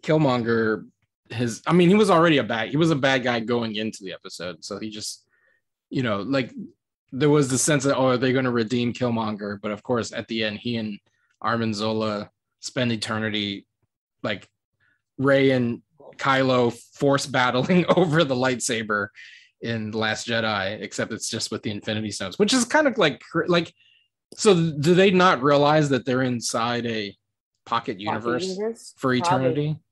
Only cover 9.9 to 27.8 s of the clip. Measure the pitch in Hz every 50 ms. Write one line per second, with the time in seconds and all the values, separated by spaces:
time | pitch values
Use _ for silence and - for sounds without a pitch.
9.9 | 123 117 104 - - 117 110 - 113 113 110 107 104 101 - 120 120 113 110 107
10.9 | 101 98 _ _ _ _ _ _ _ _ - 107 117 117 113 113 107 101 107 110
11.9 | 110 110 107 107 104 104 104 - _ _ _ _ _ _ - - - 135 123 120
12.9 | 117 107 104 - 110 110 110 110 104 107 104 101 101 98 - _ _ _ _ _
13.9 | _ _ _ _ _ _ - 117 107 98 - _ _ _ _ _ _ _ _ _
14.9 | _ _ _ _ _ - 131 139 139 139 135 135 131 127 123 120 120 - _ _
15.9 | _ _ - - - - - 143 135 131 135 131 131 123 123 117 113 - - _
16.9 | _ - 143 139 139 135 - 139 123 135 123 127 123 127 135 - 185 180 170 -
17.9 | 180 175 185 170 143 160 170 135 135 123 131 127 127 117 - - 123 113 113 104
18.9 | 107 104 101 101 _ - - - - - _ _ _ _ - 117 117 113 107 107
19.9 | 104 110 110 107 110 - - - 117 113 110 110 107 101 95 95 107 104 101 101
20.9 | - - 120 98 117 98 - - - 110 - - 113 101 - 113 104 101 - -
21.9 | 107 107 110 104 101 - 101 95 92 - 208 202 262 262 240 - - 302 311 277
22.9 | 220 233 180 151 120 - - - - 165 156 - 180 175 165 - _ _ _ _
23.9 | _ _ _ _ _ _ _ _ - - - 220 190 170 165 165 151 147 135 160
24.9 | 180 170 190 208 185 185 180 185 170 127 120 147 143 143 143 143 151 156 151 143
25.9 | 139 123 - 139 123 127 131 127 123 117 - - - 120 113 120 120 120 117 120
26.9 | 113 110 104 101 98 _ _ _ _ _ _ _ _ _ _ - 117 117